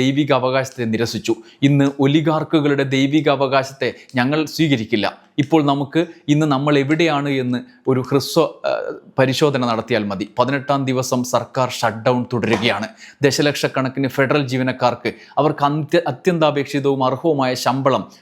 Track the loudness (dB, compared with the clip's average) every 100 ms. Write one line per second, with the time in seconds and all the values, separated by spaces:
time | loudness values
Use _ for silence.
0 | 0 0 2 2 2 -2 -2 -4 -2 0
1 | -2 -2 -4 -4 -6 -2 2 4 2 2
2 | 2 2 2 0 0 0 2 0 0 0
3 | 2 2 2 2 2 0 -2 -4 -6 -6
4 | -6 -2 0 0 -2 0 2 2 0 0
5 | 0 -4 _ -4 0 2 2 0 -2 -2
6 | -4 -6 0 2 2 0 2 2 2 2
7 | 2 0 -2 -2 -2 -4 -6 _ -2 0
8 | 0 0 2 2 0 0 -4 -2 -4 -10
9 | -6 0 0 2 2 2 0 -2 -2 -2
10 | -2 -4 -4 0 0 0 -2 -2 0 -2
11 | -2 -2 0 -2 -2 -2 -2 -2 -4 0
12 | 0 0 -2 -2 0 0 0 -2 -6 -12
13 | -20 -2 0 2 0 0 -2 -2 -4 -2
14 | -2 0 0 0 0 -2 -2 0 0 0
15 | -4 -8 -6 0 0 2 0 0 0 0
16 | 0 -2 -2 2 2 0 -2 -2 -2 0
17 | 0 0 0 0 0 -2 -2 0 2 0
18 | -2 -14